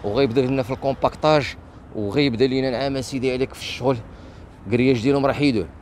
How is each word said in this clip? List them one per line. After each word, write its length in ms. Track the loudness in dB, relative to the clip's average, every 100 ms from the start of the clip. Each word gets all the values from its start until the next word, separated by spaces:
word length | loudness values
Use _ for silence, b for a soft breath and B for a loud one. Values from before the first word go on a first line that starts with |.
وغيبدا 380 | -2 0 2 2
لنا 220 | 0 0
في 80 | -2
الكومباكتاج، 840 | -4 -4 0 -2 0 2 2 2 -8 B B -14 -6
وغيبدا 520 | -2 2 2 4 2
لينا، 220 | 2 -2
نعم 320 | -2 -4 -4
سيدي 320 | -6 -4 -2
عليك، 200 | -2 -4
في 80 | -4
الشغل. 360 | -12 -2 0 0 -4 B B B B B -2
كرياج 300 | 2 4 4
ديالهم 240 | 4 2 2
راه 80 |
حيدوه 340 | 2 2 2 -2 -8